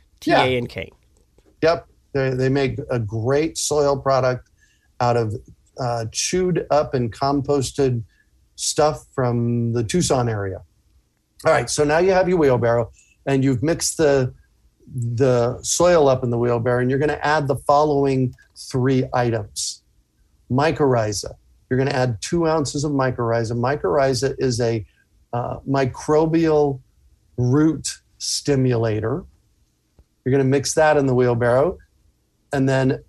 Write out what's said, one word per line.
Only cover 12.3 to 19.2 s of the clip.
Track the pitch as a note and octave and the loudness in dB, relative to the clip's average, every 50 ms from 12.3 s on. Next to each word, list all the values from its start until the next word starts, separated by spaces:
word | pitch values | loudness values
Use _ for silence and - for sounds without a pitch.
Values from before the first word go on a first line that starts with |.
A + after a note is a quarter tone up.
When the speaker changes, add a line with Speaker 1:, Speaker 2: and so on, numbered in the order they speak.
| F#3 F3 | 2 2
Speaker 1:
wheelbarrow, | D3+ C#3 B2+ A#2 A#2 A#2 A#2 A#2+ A#2 - - _ _ _ _ _ _ | 4 4 4 4 2 2 2 2 0 -4 -8 _ _ _ _ _ _
and | C#3 C#3 C3+ C3 | -2 0 0 2
you've | C#3 C3 G#2+ C#3 | 0 0 0 0
mixed | D#3 E3 - - - - - | -2 -2 -2 -4 -4 -2 0
the, | E3 C#3+ C#3 C#3 B2+ C3 - - _ _ _ _ _ _ _ _ _ - - | 2 2 4 2 0 -2 -4 -10 _ _ _ _ _ _ _ _ _ -12 -8
the | B2+ A#2 A#2 A#2+ A2+ C#3 B2+ B2+ A#2+ A#2 A#2+ - - - | -6 -6 -4 -2 2 2 4 4 4 2 0 -2 -4 -6
soil | - - - E3+ F3+ F3 E3 C#3+ C3+ | -4 0 2 4 4 6 6 6 4
up | C3 B2+ B2+ | 4 2 0
in | A#2+ | -2
the | A#2 A#2 | -2 0
wheelbarrow, | A#2+ A#2+ A#2+ A#2 A2+ B2 B2 B2 | 0 0 0 0 0 0 0 0
and | B2 B2+ | 0 0
you're | C3+ C3+ | 0 0
gonna | D3+ D3+ D3 - - | 0 -2 -2 -2 -2
add | D3 D3+ D#3 D3 | 0 0 0 0
the | C3+ C3+ | 0 -2
following | - - - C#3+ C#3+ D3+ D#3 D3 C#3 C#3 C#3 C3+ C3 C3 B2 - - _ _ _ | -2 0 2 4 4 4 4 2 2 2 2 2 0 0 -2 -4 -8 _ _ _
three | - - - - C3 B2 C3+ C3+ B2+ B2+ - - | -20 -12 -6 -4 0 0 2 2 2 0 0 -2
items. | B2+ | 0